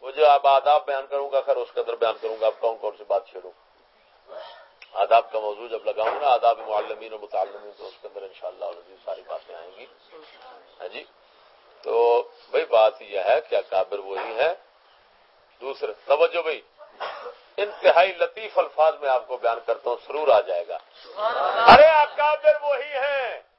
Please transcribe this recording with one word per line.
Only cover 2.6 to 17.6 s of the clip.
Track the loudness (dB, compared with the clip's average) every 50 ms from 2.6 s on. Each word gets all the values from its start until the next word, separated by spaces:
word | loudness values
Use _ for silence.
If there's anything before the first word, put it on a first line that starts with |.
کون | -4 -4 -4 -4
کون | -8 -10 -10 -10
سی | -8
بات | _ -4 -4 -4 _
چھیڑوں۔ | _ -18 -18 -18 -20 _ _ _ _ _ _ _ _ _ _ _ _ _ _ _ -20 -18 -18 -18 -20 -20 -20 _ _ _ -20 _ -6
آداب | -6 -2 2 2 2 2 0
کا | -8 -8
موضوع | -6 -6 -10 -10 -12 -12
جب | -12 -8 -8
لگاؤں | -8 -6 -4 -4 -4 -4 -4
گا، | 0 0
آداب | 0 2 2 0 0 0
معلمین | -4 -6 -6 -6 -6 -6 -10 -14 -14 -16 -16
و | -16
متعلمین، | -18 -10 -6 -6 -6 -6 -8 -18 -20 -20 -20 _
تو | -20 -20
اس | -20 -20
کے | _ -18
اندر | -16 -16
انشاءاللہ | -18 -16 -20 -14 -14 -14 -14 -12 -14
العزیز | -14 -14 -14 -20 _ -20 _ _
ساری | -14 -14 -14 -12 -14
باتیں | -14 -14 -14 _ -20
آئیں | -20 -20 -20 -20 -20
گی۔ | -20 -20 _ _ _ _ -20 -20 -20 -20 -20 -20 -20 -20 -20 -20 _ _ _ _
ہاں | -18 -16
جی، | -14 -16 -18 _ _ _ _ _ _ _ _ _ _ _ _ _ _ _
تو | -10 -4 0 2 2 2 2 2 0 -4 -14 -20 -20 _
بھائی | -4 -4 -2
بات | 2 2 4 4 4 2 -2
یہ | -18 -10 -8 -6
ہے | 0 0 0 0 0 -2
کہ | -4
اکابر | -4 -4 -2 -2 -2 -2 -2 -6 -10
وہی | -10 -10 -10 -10 -10 -10 -4
ہیں۔ | -2 -2 -2 -2 -6 _ _ _ _ _ _ _ _ _ _ _ _ _ _ _ _ _ _ _ _
دوسرے، | -12 -12 -10 -8 -8 -10 -10 -12 _
توجہ | -2 0 2 2 0 0 -2
بھائی، | -6 -6 -6 -8 -12 _ _ _ -20 -20 _ _ -12 -12 -12 -14 -16 -18 -18 _ _ _ _
انتہائی | -8